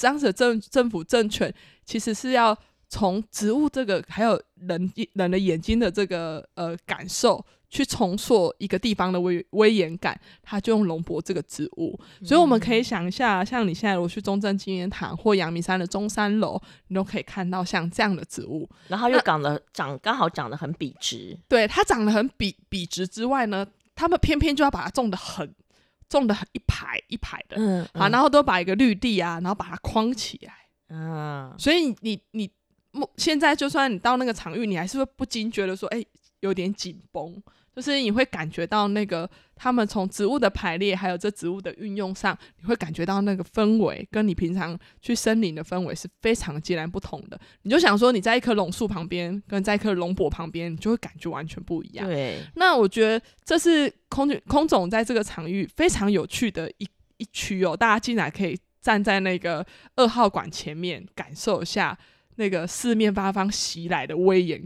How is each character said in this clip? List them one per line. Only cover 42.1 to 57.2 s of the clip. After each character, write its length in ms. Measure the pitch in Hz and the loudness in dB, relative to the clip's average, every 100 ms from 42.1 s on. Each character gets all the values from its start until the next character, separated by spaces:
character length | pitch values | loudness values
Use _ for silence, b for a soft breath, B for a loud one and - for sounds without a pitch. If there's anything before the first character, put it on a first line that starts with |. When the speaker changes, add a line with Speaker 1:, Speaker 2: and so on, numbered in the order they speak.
Speaker 1:
上， 240 | 190 254 262 b b | -4 -4 -4 b b
你 80 | 170 | -4
会 80 | 233 | -4
感 180 | 160 | -4
觉 120 | 165 175 | -4 -2
到 160 | 196 | 0
那 120 | 202 | 0
个 80 | 190 | -2
氛 360 | 175 - 214 226 | -4 0 4 4
围 280 | 175 - - | 2 0 -6
跟 160 | 220 214 | -2 0
你 80 | 175 | 0
平 180 | 165 | -2
常 240 | 190 165 170 b b | -2 -6 -8 b b
去 140 | - 233 | -2 0
森 260 | - 226 | 2 2
林 140 | 196 156 | 2 -2
的 80 | |
氛 160 | 160 180 175 | -6 -4 -4
围 100 | - | -6
是 100 | 180 - | -12 -4
非 160 | 226 233 | 0 0
常 260 | - 147 | -2 -8
截 140 | - 175 | -4 -4
然 140 | 160 | -4
不 100 | 196 | -8
同 240 | - 151 - | -10 -14 -14
的。 100 | - b b | -18 b b
你 100 | 190 | 2
就 80 | 277 | 4
想 180 | 254 202 | 4 4
说 140 | 240 | 4
你 80 | 233 | 4
在 160 | 214 240 | 2 0
一 40 | |
棵 140 | 247 | 0
榕 160 | 208 185 | -2 -2
树 160 | 180 214 | -4 -4
旁 220 | 196 170 | -4 -6
边， 340 | 175 170 202 - | -6 -6 -8 -6
跟 160 | 196 | -4
在 120 | 196 208 | 0 0
一 20 | |
棵 160 | 214 | 0
龙 200 | 185 175 | -2 -2
柏 160 | 190 160 | -2 -2
旁 200 | - 165 | -2 -8
边， 240 | 165 170 | -8 -8
你 20 | 160 | -6
就 160 | 208 | -2
会 60 | 233 | -2
感 160 | - 156 | -4 -10
觉 120 | 175 | -8
完 180 | 139 156 | -8 -10
全 160 | - | -12
不 180 | 170 165 | -8 -8
一 80 | - | -8
样。 160 | - 196 | -10 -4
Speaker 2:
对。 340 | 151 131 85 156 - | -4 -4 -6 -10 2
Speaker 1:
那 200 | 359 285 | 4 6
我 100 | 202 | 4
觉 220 | 226 220 | 4 2
得 160 | 226 b b - | 2 b b 0
这 120 | 330 | 2
是 320 | 339 320 285 - _ | 4 4 4 -2 _
空-， 180 | - 277 277 - | -2 0 0 0
空 200 | 277 311 | 2 4
总 220 | 240 180 | 4 2
在 120 | 220 | 0
这 120 | 226 | 0
个 100 | 233 | 0
场 260 | 214 - 156 | -2 -6 -6
域 200 | 196 - - | -4 -4 2
非 100 | 339 | 2
常 240 | - 202 | 2 2
有 160 | 196 - | 2 0
趣 240 | - 233 | -2 -2
的 180 | 175 160 - | -2 -8 -10
一-， 100 | 202 - _ | -14 -14 _
一 120 | _ | _